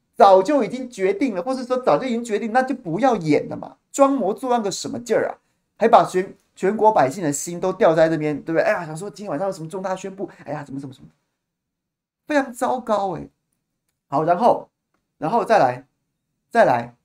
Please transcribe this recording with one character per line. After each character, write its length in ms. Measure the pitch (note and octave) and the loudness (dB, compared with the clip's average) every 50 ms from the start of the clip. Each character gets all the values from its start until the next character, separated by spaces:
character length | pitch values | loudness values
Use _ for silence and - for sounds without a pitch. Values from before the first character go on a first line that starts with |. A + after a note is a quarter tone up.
| _ _ _ | _ _ _
早 260 | - A3+ G3 F#3+ F#3+ | 6 8 8 8 8
就 220 | - D4 D4+ C4+ G#3+ | 6 4 2 2 0
已 40 | F#3+ | -2
经 220 | - C4 C4 A#3+ | -4 -8 -10 -12
决 240 | - G3 F#3+ - - | -6 -2 -2 -2 0
定 220 | - C#4+ B3 G3+ | 0 -2 -2 -2
了， 40 | F3 | -4
或 140 | F3 C4 C4+ | -4 -4 -6
是 80 | C4+ | -6
说 140 | B3 B3 B3+ | -4 -4 -4
早 200 | B3+ B3 - D3+ | -2 2 2 2
就 80 | D3 B3+ | 2 0
已 60 | C4 | -2
经 140 | A3+ A#3 A#3 | -4 -4 -4
决 120 | A#3 G3+ | -4 -4
定， 140 | G#3+ A3+ A3 | -4 -4 0
那 100 | G#3+ C4 B3+ | 0 0 0
就 100 | C4 C#4 | 0 -6
不 240 | - - E3+ D#3 G3+ | -8 -6 -6 -2 0
要 160 | C4+ C4 A#3 | 2 2 0
演 340 | F#3 D#3+ D#3 C#3+ - - - | 0 0 2 2 2 0 -2
了 80 | B2+ | -8
嘛， 200 | A2+ - - - _ _ _ | -12 -12 -16 -18 _ _ _
装 200 | - C#4 C#4 C4+ | 2 2 4 4
模 220 | C#4 C4 F#3+ F#3 A3 | 4 0 -2 -2 -4
作 160 | - C4 B3 | -4 -2 -2
样 100 | A#3+ A#3 | -2 -2
个 80 | G#3 G3 | -2 -4
什 220 | - - - - | -6 -8 -10 -10
么 80 | - - | -10 -10
劲 180 | A#3+ - G#3+ | -4 -2 0
儿 120 | D#3 A2+ - | 0 0 -2
啊？ 100 | - - _ _ _ _ _ _ _ | -6 -12 _ _ _ _ _ _ _
还 120 | _ G3+ A3+ | _ 2 4
把 160 | A#3 G3+ E3 | 6 6 4
全， 280 | - - F#3 F#3+ - - _ _ _ _ | 4 0 -4 -4 -4 -10 _ _ _ _
全 220 | - - F#3+ A3 | -4 -2 -2 0
国 160 | A3 G#3 G#3+ | 2 2 4
百 180 | G#3+ E3 C#3 C3 | 4 4 2 2
姓 100 | C#3 G3+ | 0 -4
的 100 | F3 C#3+ | -4 -4
心 260 | C#3+ - - F3 E3+ - | -4 -4 -8 -10 -8 -4
都 140 | - F#3 | -4 -4
吊 240 | - - A3 F3 D#3+ | 0 2 2 4 4
在 120 | E3 D#3+ D#3+ | 4 2 2
那 80 | E3 | 2
边， 240 | D#3 D3+ D3+ D3+ C#3 | -2 -2 -4 -4 -6
对 120 | - - E3 | -6 -2 -2
不 60 | D#3+ | 0
对？ 20 | |
哎 80 | - - | 0 0
呀， 160 | G#3+ F#3 E3+ | -2 -2 -6
想 100 | D3+ D#3 | -10 -12
说 140 | D#3 G3+ G3+ | -12 -12 -14
今 140 | - - G#3 | -14 -14 -10
天 60 | G3+ | -8
晚 60 | D3 | -6
上 120 | C#3+ G3 G3 | -4 -4 -6
有 40 | |
什 80 | - D3 | -6 -8
么 80 | D#3+ D#3 | -12 -12
重 140 | G3 F#3+ | -10 -10
大 120 | F#3+ F#3 F#3+ | -8 -6 -8
宣 180 | F#3 - G3 F#3+ | -8 -8 -12 -10
布， 160 | F#3+ G3 - - - - | -12 -12 -14 -14 -18 -14
哎 80 | C#3+ | -12
呀， 100 | C#3+ D3 | -12 -12
怎 100 | C#3+ - | -10 -12
么， 60 | C#3 C3+ | -12 -12
怎 100 | C#3+ C3 | -12 -14
么， 60 | B2 | -18
怎 80 | - | -20
么， 60 | - D#3+ _ _ _ _ _ _ _ _ _ _ _ _ _ _ _ _ _ _ _ _ _ _ _ - | -20 -20 _ _ _ _ _ _ _ _ _ _ _ _ _ _ _ _ _ _ _ _ _ _ _ -2
非 60 | D4+ | -2
常 160 | C#4+ C4+ C4 | -2 -2 -2
糟 260 | A#3+ - B3+ B3 B3+ B3 | -6 -6 -4 -4 -4 -4
糕 320 | A3 A#3 G#3+ G3+ G3 F#3+ E3 | -2 -2 -2 -2 -2 -4 -6
欸。 120 | D3 C#3+ - _ _ _ _ _ _ _ _ _ _ _ _ _ _ _ _ | -8 -12 -14 _ _ _ _ _ _ _ _ _ _ _ _ _ _ _ _
好， 140 | C#3 C#3+ | -4 -2
然 160 | D#3 E3 F3+ F#3+ | 0 0 0 2
后， 300 | A#3+ G#3+ - - - - _ _ _ _ _ _ _ _ _ _ | 4 2 2 2 -4 -12 _ _ _ _ _ _ _ _ _ _
然 100 | C#3+ E3 | -4 -2
后 160 | A3 A#3 A3+ | 0 0 2
再 140 | A3+ A3+ F#3+ | 2 4 4
来， 260 | C#3+ B2 B2 C3 - _ _ _ _ _ _ _ _ _ _ _ _ _ | 4 2 0 -4 -12 _ _ _ _ _ _ _ _ _ _ _ _ _
再 160 | - A#3 G3+ | 2 4 4
来， 300 | D#3 B2 A#2+ A#2+ B2 - _ _ | 4 4 0 -2 -6 -14 _ _